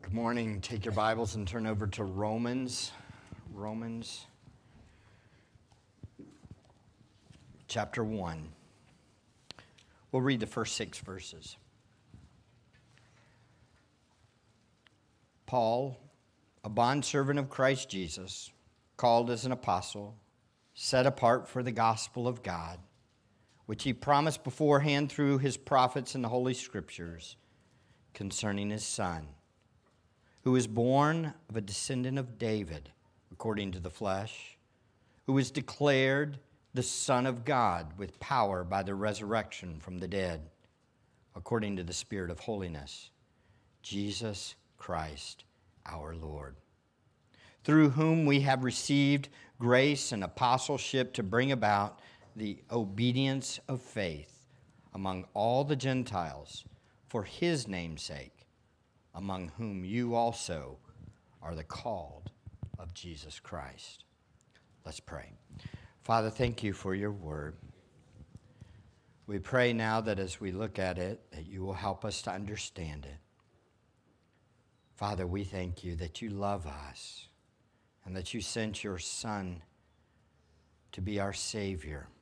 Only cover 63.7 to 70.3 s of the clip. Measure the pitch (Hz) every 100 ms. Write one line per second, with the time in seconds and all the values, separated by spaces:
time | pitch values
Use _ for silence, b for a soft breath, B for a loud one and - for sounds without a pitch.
63.7 | 67 - - - _ _ _ _ b b
64.7 | _ 80 - - 73 - 50 _ B B
65.7 | B B B - 113 110 110 123 113 107
66.7 | 95 98 95 104 101 80 76 73 87 -
67.7 | - _ - _ - - - b b b
68.7 | b b b b b - 101 87 131 123
69.7 | 117 110 110 110 98 95